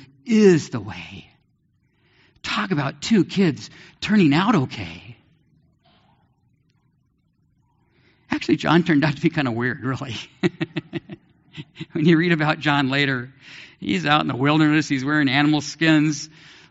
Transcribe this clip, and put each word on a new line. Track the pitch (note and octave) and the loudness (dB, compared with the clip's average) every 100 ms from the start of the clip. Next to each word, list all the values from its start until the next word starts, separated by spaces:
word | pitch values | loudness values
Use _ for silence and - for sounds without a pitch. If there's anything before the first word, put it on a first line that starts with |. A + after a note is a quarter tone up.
| - _ | -20 _
is | - A3 G3+ E3 - | 0 6 6 6 2
the | A#2 | -10
way. | G2 F2 - F#2+ - _ _ _ _ _ _ _ _ _ _ _ | -10 -14 -16 -18 -20 _ _ _ _ _ _ _ _ _ _ _
Talk | - - G3+ | -8 -6 -4
about | D#3+ C3+ - | -4 -4 -6
two | - A3 | 0 2
kids | - F#3 F#3 A#2 - - - _ | 2 2 0 0 -8 -20 -20 _
turning | - G#3+ D#3+ | 0 4 4
out | D3 G3 G3 | 4 2 2
okay. | B2+ - F2 E2+ A2+ - _ _ _ _ _ _ _ _ _ _ _ _ _ _ _ _ _ _ _ _ _ _ _ _ _ _ _ _ _ _ - | 0 -6 -12 -14 -20 -20 _ _ _ _ _ _ _ _ _ _ _ _ _ _ _ _ _ _ _ _ _ _ _ _ _ _ _ _ _ _ -8
Actually, | D4+ - E4 | -6 -2 -2
John | D3 D#3+ | 2 2
turned | E3+ D3 | 4 2
out | D3 | 0
to | C3+ | 0
be | E3+ | -2
kind | D#3+ C3 | -2 -4
of | |
weird, | A2+ B2 - | -2 -4 -4
really. | C3 C3 C3+ G#2 - _ | -6 -6 -8 -12 -14 _
<laughs> | F3 - D#3 - - - - - _ _ _ - - - - | -4 -4 -10 -10 -10 -12 -12 -18 _ _ _ -20 -20 -18 -10
When | E3+ | 0
you | D3+ D#3+ | 2 4
read | F3 | 2
about | E3 D3+ D#3 | 0 0 -2
John | C#3+ C#3+ C3 | 0 0 0
later, | C#3 C#3 B2+ B2+ - - - - _ | 0 -2 -2 -8 -16 -20 -20 -20 _
he's | - F#3+ D3 | -4 -2 0
out | D3+ | 0
in | D#3 | 0
the | B2 | -2
wilderness. | C#3+ D#3 D3+ D#3 D3 | 2 2 4 2 0
He's | C#3 | -4
wearing | C3 D3+ C#3 | -2 0 0
animal | C3+ D3 D3 | 2 2 0
skins. | - - D#3+ D#3 D3+ D3 - - - - - | -2 -2 2 4 2 -2 -10 -18 -20 -20 -20